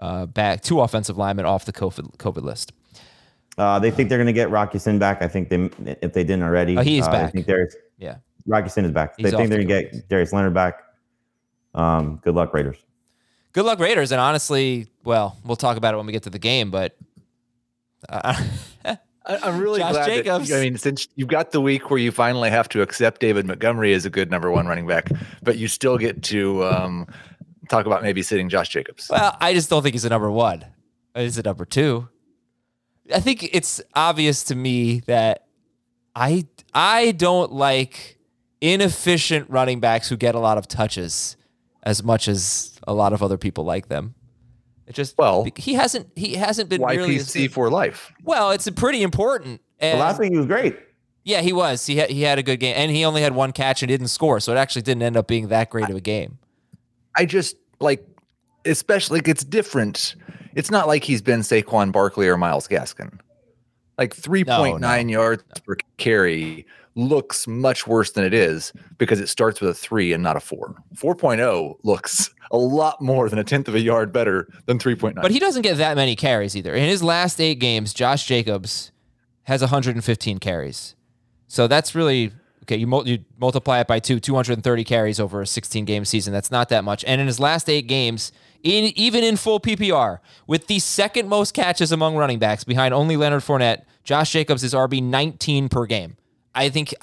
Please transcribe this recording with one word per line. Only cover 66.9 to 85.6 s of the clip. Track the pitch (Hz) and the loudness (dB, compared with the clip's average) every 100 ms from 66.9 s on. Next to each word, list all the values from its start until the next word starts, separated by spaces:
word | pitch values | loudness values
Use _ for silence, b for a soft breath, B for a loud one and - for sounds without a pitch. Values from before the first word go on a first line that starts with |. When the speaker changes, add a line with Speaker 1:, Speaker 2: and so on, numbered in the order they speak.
| 117 | -4
Speaker 3:
looks | 127 147 - - - | 0 0 0 -6 -6
much | 117 131 123 - | -2 0 0 2
worse | 113 101 | 2 2
than | 107 | 0
it | 95 | 2
is | 110 85 80 - B B - | 4 2 0 -6 B B -4
because | 120 104 | 0 0
it | 98 | 0
starts | - 113 - | 0 0 0
with | 98 | -2
a | |
three | 85 - 110 90 | -4 -4 0 0
and | 85 | 0
not | 85 73 | 0 -2
a | |
four. | - 76 - - - | -6 -12 -12 -16 -20
Four | - 135 | -6 -4
point | - 156 113 | 0 0 2
oh | 123 90 76 78 | 2 0 -2 -4
looks | 104 92 - - - - B | 0 0 0 -4 -4 -8 B
a | 117 | 0
lot | 127 147 156 - | 2 2 0 0
more | 131 131 110 | 0 2 2
than | 107 | 0
a | |
tenth | 104 143 135 | 0 0 0
of | |
a | 110 | 0
yard | 113 117 107 | 2 2 2
better | 120 107 95 82 B - | 0 0 0 -4 B -4
than | 123 | -2
three | 127 | 0
point | 117 107 92 | 0 -2 -2
nine. | |
Speaker 1:
But | 185 | 0
he | 247 | 2
doesn't | 392 262 | 0 0
get | 214 151 | 0 0
that | 156 143 | 0 2
many | 135 | 0
carries | 113 143 117 101 101 | 2 2 2 0 -4
either. | 80 | -4
In | 95 151 | 0 2
his | 190 | 2
last | 170 170 180 - | 2 2 0 0
eight | 160 139 | 0 2
games, | 123 113 107 | 0 0 -2
Josh | - 123 135 - | 0 0 0 0
Jacobs | 123 107 101 98 - - _ _ _ _ _ | 0 0 -4 -6 -10 -12 _ _ _ _ _
has | - 131 | -4 0
a | 127 | 2
hundred | 139 127 117 | 2 0 -2
and | |
fifteen | 113 110 113 95 | -2 -2 -2 -4
carries. | 101 85 69 - - - _ _ _ _ _ | -4 -6 -6 -10 -16 -20 _ _ _ _ _
So | - 117 | 0 4
that's | 143 - | 4 2
really, | 165 160 131 110 113 _ _ | 0 0 2 0 -6 _ _
okay, | - 110 | -6 -2
you | 117 | 0
mul-, | 135 127 | 0 0
you | 120 - - | -4 -6 -4
multiply | 127 127 139 123 | -2 0 0 2
it | 117 | 2
by | 113 | 0
two, | - 123 | 0 -2
two | - | 0
hundred | 135 120 | 0 0
and | 113 | 0
thirty | 123 117 | 0 0
carries | 113 120 107 104 | 2 2 2 0
over | 101 101 | -4 -4
a | 98 | -6
sixteen-game | - | -6